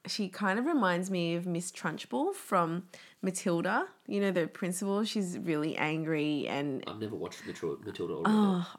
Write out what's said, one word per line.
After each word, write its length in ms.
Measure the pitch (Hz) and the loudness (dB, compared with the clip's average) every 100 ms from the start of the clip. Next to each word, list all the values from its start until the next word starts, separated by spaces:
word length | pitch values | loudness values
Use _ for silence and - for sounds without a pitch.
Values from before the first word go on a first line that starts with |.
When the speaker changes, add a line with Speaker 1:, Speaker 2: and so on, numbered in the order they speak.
| 180 | -8
Speaker 1:
she 220 | - 190 | -4 -4
kind 300 | - 202 202 | -2 0 0
of 80 | 269 | 2
reminds 440 | 311 190 175 185 | 4 4 4 2
me 240 | 185 170 | 0 2
of 120 | 170 180 | 0 0
Miss 240 | 170 175 | -2 -4
Trunchbull 600 | - 170 156 - 240 330 | -6 -6 -6 -4 0 0
from 480 | 381 - 190 165 170 - - - - | -2 2 2 4 0 -6 -14 -20 -4
Matilda. 640 | 190 185 190 170 170 233 381 - - | -2 0 2 2 2 0 -2 -8 -4
You 140 | 202 | 0
know, 100 | 202 | 2
the 140 | 180 165 | 2 0
principal, 540 | - 180 180 196 196 | -2 -2 0 0 0
she's 340 | 214 220 185 180 | 2 0 0 -2
really 360 | 175 151 156 - | 0 0 0 0
angry 680 | 151 160 160 156 151 147 - | 0 0 0 2 2 0 0
and 360 | 131 143 135 - | -2 -2 -4 -6
Speaker 2:
I've 140 | 107 | -6
never 160 | 107 104 | -4 -4
watched 280 | 87 - - | -6 -8 -10
Matil-, 360 | 90 82 71 107 | -6 -4 -4 -6
Matilda 260 | - 85 | -6 -4
or 80 | 80 | 0
Rebel. 100 | 131 214 | 4 6
Speaker 1:
Oh, 380 | 202 180 175 | 6 4 -2